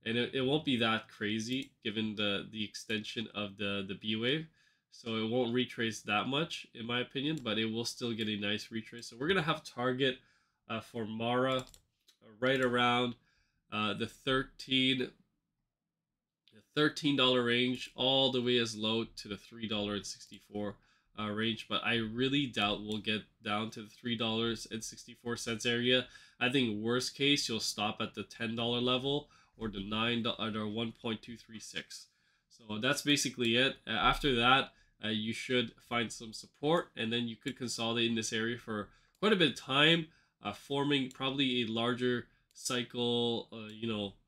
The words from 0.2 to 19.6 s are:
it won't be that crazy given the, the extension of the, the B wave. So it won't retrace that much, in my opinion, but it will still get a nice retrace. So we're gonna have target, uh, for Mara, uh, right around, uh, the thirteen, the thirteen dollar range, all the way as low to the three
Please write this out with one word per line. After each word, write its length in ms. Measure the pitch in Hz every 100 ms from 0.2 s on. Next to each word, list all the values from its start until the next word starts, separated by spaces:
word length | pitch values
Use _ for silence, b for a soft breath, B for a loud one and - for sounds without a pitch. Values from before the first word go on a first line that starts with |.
| 120 135
it 60 |
won't 240 | 127 151 156
be 120 | 123
that 320 | 113 110 -
crazy 600 | - 104 110 110 131 - _
given 320 | 113 107 110 104
the, 320 | 104 98 98
the 120 | 110
extension 640 | 104 - - 110 107 - 107
of 240 | 101 104 98
the, 260 | 101 101 95
the 80 | 95
B 200 | 107 110
wave. 300 | 117 151 160 b b b b
So 260 | - - 110
it 120 | 110
won't 240 | 123 120
retrace 480 | 123 120 - 113 104
that 260 | - 104 107
much, 380 | 135 160 - -
in 140 | 120 117
my 140 | 120
opinion, 400 | 120 139 143 160
but 160 | 117 107
it 60 | 113
will 200 | 113 117
still 260 | - 123
get 160 | 113 110
a 80 | 104
nice 360 | 104 104 -
retrace. 360 | 113 110 120 -
So 100 | 117
we're 80 | 147
gonna 160 | 190
have 200 | 156 156
target, 540 | - - 123 127 135 127 b b b b _
uh, 120 | 113
for 260 | - 120 107
Mara, 520 | 110 117 123 131 131
uh, 60 | 127 - _ _ _ _ 113 107
right 200 | 127 135
around, 540 | 127 120 123 120 123 120 _ _ _ _ _
uh, 220 | 107 107
the 140 | 104 113
thirteen, 1040 | - - 131 131 - - 131 131 131 123 - _ _ _ _ _ _ _ _ _ _ _ _ _
the 100 | 110 _ -
thirteen 400 | 151 - 147 139
dollar 280 | 127 127
range, 480 | 120 120 127 127 -
all 380 | - 127 135 135
the 100 | 127
way 160 | 120 123
as 180 | 113 107
low 280 | 107 113
to 240 | 113 - 107
the 100 | 101
three 300 | - 117